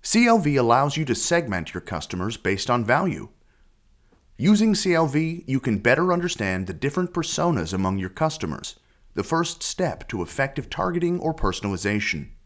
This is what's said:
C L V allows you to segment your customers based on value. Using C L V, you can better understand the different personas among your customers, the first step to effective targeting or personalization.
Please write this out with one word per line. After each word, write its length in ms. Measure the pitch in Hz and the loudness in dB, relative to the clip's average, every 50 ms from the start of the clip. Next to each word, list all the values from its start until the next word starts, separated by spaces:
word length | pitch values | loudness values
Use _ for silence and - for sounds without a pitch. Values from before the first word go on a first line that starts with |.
C 240 | - - - 226 240 | -2 2 4 6 6
L 120 | 233 233 220 | 6 6 4
V 180 | 160 151 143 | 4 4 4
allows 420 | 135 123 113 117 131 139 147 - 151 | 4 6 6 6 4 4 2 0 -2
you 80 | 156 | 0
to 80 | 135 113 | 0 0
segment 580 | - - - 170 175 160 117 95 87 80 - | 0 2 2 2 0 2 0 -2 -2 -4 -4
your 80 | - 90 | -8 -10
customers 560 | - - 95 78 - - - 90 90 107 110 | -8 -6 -6 -6 -6 -6 -6 -4 -4 -4 -6
based 320 | - - 95 98 98 - - | -2 -2 -2 -2 0 0 0
on 160 | 120 123 110 | 0 0 2
value. 460 | 104 123 151 185 185 - - 50 - _ _ _ _ _ _ _ _ _ _ _ _ _ _ _ _ _ _ _ _ - | 2 2 2 2 0 -4 -6 -10 -14 _ _ _ _ _ _ _ _ _ _ _ _ _ _ _ _ _ _ _ _ -10
Using 380 | - 123 185 214 202 220 220 202 | 0 4 4 6 6 6 4 2
C 180 | - - 190 | 2 2 2
L 140 | 170 160 165 | 4 4 2
V, 360 | 147 135 151 160 160 165 170 - | 2 2 0 0 0 -4 -8 -4
you 120 | - 131 135 | -2 -2 0
can 200 | - 131 110 95 | 2 0 0 2
better 340 | - 117 127 151 175 185 | 4 4 4 4 4 2
understand 540 | 175 175 175 175 - - 104 95 92 92 95 | 2 2 0 -2 -2 -2 -2 -2 0 -2 -4
the 80 | 92 87 | -6 -6
different 400 | - - 143 147 185 180 175 - | -4 -4 -2 0 -2 -2 -2 -2
personas 580 | 175 156 - - - 160 175 165 104 80 80 | -4 -4 -4 -2 0 0 2 2 0 0 -2
among 240 | 98 95 95 92 98 | -2 0 0 0 0
your 140 | 98 92 92 | -2 -4 -6
customers, 680 | - - 160 156 151 - - 80 73 - - - - _ _ _ _ _ _ - - | -2 -2 -2 -2 -2 -4 -6 -6 -6 -8 -10 -14 -14 _ _ _ _ _ _ -8 -6
the 100 | - - | -6 -4
first 380 | - 165 165 170 165 - - | -2 -2 -2 -2 -2 -6 -8
step 440 | - - - - 185 139 90 - - - | -8 -8 -4 -2 -2 -4 -4 -6 -10 -8
to 120 | - 98 | -6 -6
effective 480 | 85 - - - 139 135 - - - - | -6 -6 -2 -4 -4 -2 -4 -8 -8 -8
targeting 500 | - - 180 185 170 170 175 170 180 175 | -4 -2 -2 -2 0 0 0 0 -2 -2
or 140 | - 160 | -2 -4
personalization. 960 | 156 - - 98 87 - - 101 98 87 - 101 104 104 101 - - 76 69 - - - _ | -2 0 -2 -2 -2 -2 -4 -4 -4 -2 -2 0 0 0 -2 -2 -4 -6 -8 -12 -16 -20 _